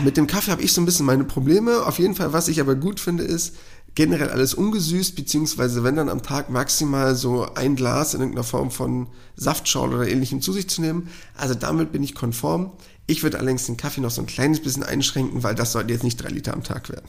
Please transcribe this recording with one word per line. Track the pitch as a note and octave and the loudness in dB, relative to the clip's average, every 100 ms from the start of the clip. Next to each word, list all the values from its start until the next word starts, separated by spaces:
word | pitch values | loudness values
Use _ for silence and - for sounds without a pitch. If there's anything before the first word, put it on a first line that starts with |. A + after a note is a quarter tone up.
mit | C#3 D#3 | 4 4
dem | D3 | 4
Kaffee | G3 G#3 | 2 0
habe | E3 | 2
ich | - | 2
so | F3+ | 4
ein | E3+ | 4
bisschen | F3 C#3 | 4 4
meine | C3 | 4
Probleme. | C#3 C#3 C3 F#3+ A#3 A#3 - | 2 2 4 6 6 2 2
Auf | - | 2
jeden | F#3 F#3 | 2 2
Fall, | D3+ | 0
was | D#3+ F3 | 0 2
ich | D#3 | 2
aber | C#3 C3+ | 2 2
gut | F3 G3+ | 0 -2
finde, | F3+ F3 | -2 -2
ist, | - E3+ - - - - - - | 0 -2 -4 -8 -18 -18 -6 2
generell | D#3 C#3+ C#3+ | 4 4 0
alles | B2 C3 - | 2 2 2
ungesüßt, | G3+ G#3+ D#3+ F3+ F3+ - | 0 0 0 0 -2 -4
beziehungsweise | C3+ D3 D#3 - B2+ A#2+ | -2 0 0 0 0 2
wenn | A#2+ D#3 | 2 2
dann | D3 | 0
am | - | -2
Tag | - C#3 - | -4 -4 -2
maximal | B2 C#3 - C#3+ C#3 C3 B2+ | -2 0 0 2 2 2 2
so | A#2+ B2 - | 0 0 -2
ein | C#3+ C#3 C3 | 0 0 2
Glas | B2 B2+ D3+ - | 2 0 0 0
in | |
irgendeiner | C3 - | -2 -2
Form | A#2+ B2+ C3+ | -2 -2 -2
von | - B2+ B2 B2 - - - | -2 -2 -2 -6 -12 -20 -4
Saftschorle | D3 D#3 - C3+ B2+ B2 | -2 -2 -2 0 0 0
oder | A2 | 0
ähnlichem | B2+ C3 C3 | 0 0 -2
zu | F#3 | -2
sich | G3 F#3 | -2 -2
zu | - | -2
nehmen. | D#3+ E3+ F3 - - - | -2 -2 -6 -12 -18 -6
Also | C#3 | -4
damit | - D3+ D#3 D#3 | -2 0 0 0
bin | C3+ | -2
ich | C#3 - | -4 -4
konform. | A#2+ A#2 D3 E3 F#3 - - - - | -4 -2 0 0 -2 -8 -20 -8 -2
Ich | - | 0
würde | D#3 - | 0 0
allerdings | B2+ B2+ - | 0 0 -2
den | A#2 | -6
Kaffee | C#3+ C#3 | -6 -4
noch | A#2+ | -4
so | B2 | -4
ein | - | -4
kleines | - C#3+ D3+ | 0 2 2
bisschen | C#3 C#3 | 0 -4
einschränken, | - C#3 C3 C3+ B2+ A#2+ | -2 0 0 0 -2 0
weil | A2 A2+ | -2 0
das | A#2 | 0
sollte | A#2 G#2+ | 0 -2
jetzt | A#2 | 0
nicht | A#2+ A#2+ | 0 -2
drei | - | -6
Liter | - - | -6 -4
am | - | -6
Tag | - - - | -6 -8 -8
werden. | - | -12